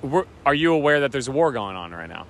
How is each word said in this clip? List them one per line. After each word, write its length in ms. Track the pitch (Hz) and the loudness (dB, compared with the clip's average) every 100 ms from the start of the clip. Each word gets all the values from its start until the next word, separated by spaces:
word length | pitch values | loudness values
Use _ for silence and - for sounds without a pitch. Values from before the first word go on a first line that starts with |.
we're, 220 | 135 165 185 - | 0 -2 -2 -2
are 100 | 139 | 0
you 180 | 147 165 | 2 2
aware 260 | 160 147 147 | 4 4 4
that 120 | 139 | 2
there's 160 | 135 123 | -2 -4
a 40 | |
war 200 | 135 165 | 0 0
going 240 | 117 101 92 | 0 -6 -8
on 160 | 87 | -12
right 160 | 85 82 | -12 -12
now? 180 | 82 78 | -14 -16